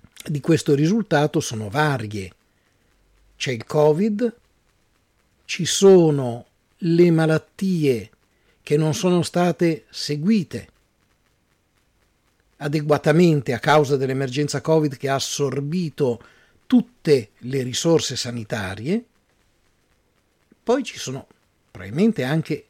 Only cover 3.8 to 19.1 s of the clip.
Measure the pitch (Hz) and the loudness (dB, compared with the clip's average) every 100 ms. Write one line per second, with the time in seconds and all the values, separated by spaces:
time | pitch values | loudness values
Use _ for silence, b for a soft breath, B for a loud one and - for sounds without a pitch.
3.8 | 151 151 220 208 240 - _ _ _ _ | 4 4 0 0 -4 -6 _ _ _ _
4.8 | _ _ _ _ _ _ - - 165 - | _ _ _ _ _ _ -10 -6 -4 4
5.8 | 196 190 160 143 123 120 - _ _ _ | 8 8 6 2 -2 -6 -12 _ _ _
6.8 | 165 170 175 160 156 156 - - 196 175 | 0 4 4 4 2 0 -2 -6 -4 0
7.8 | 147 117 101 _ _ _ _ _ - 151 | 0 0 -4 _ _ _ _ _ -2 0
8.8 | 156 143 185 175 - 175 180 165 170 156 | 0 0 0 0 0 0 0 0 -2 -2
9.8 | - - - 147 170 220 151 113 85 _ | -8 -12 -8 -4 0 0 -2 -10 -14 _
10.8 | _ _ _ _ _ _ _ _ _ _ | _ _ _ _ _ _ _ _ _ _
11.8 | _ _ _ _ _ _ _ - 147 151 | _ _ _ _ _ _ _ -12 -6 -4
12.8 | 151 143 156 156 175 147 131 120 156 151 | 0 0 2 4 4 4 0 -2 2 4
13.8 | 135 139 131 131 135 127 147 143 - 160 | 4 0 -2 -4 -4 -4 -4 -4 0 2
14.8 | 151 135 135 135 - - 139 131 143 180 | 0 -4 -4 -4 -4 -4 -4 -4 -4 -4
15.8 | 165 - 135 113 b b b b - 247 | -4 -2 -2 -4 b b b b 0 2
16.8 | - _ - 139 110 _ 120 135 127 120 | 2 _ 2 2 0 _ -8 -6 -6 -2
17.8 | 165 160 - 127 123 120 107 117 92 95 | 2 2 0 -6 -8 -10 -8 -6 -6 -8
18.8 | 127 214 247 | -4 -4 -6